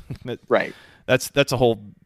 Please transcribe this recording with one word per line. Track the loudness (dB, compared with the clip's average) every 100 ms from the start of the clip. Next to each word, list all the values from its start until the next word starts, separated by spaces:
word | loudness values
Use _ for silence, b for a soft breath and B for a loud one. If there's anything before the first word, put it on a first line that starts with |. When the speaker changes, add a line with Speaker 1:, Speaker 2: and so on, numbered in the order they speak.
| -14
Speaker 1:
<laughs> | -14 -12
That, | -10 0
Speaker 2:
Right. | 0 0 B B B 0
Speaker 1:
that's, | 0 0
that's | 0 0
a | 2
whole | 2 2 -6 -20